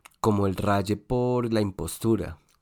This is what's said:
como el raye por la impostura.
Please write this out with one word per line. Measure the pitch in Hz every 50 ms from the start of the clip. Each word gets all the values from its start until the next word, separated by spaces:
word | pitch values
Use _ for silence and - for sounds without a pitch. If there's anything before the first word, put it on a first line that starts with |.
| - - - _
como | - 113 104 101 101
el | 98 92
raye | 98 101 104 101 101 95 98 104 -
por | - - 127 123 123 123 123 123 120 117
la | 113 110
impostura. | 104 101 90 - 80 80 - - - 113 113 98 82 78 82 - _ _ _ _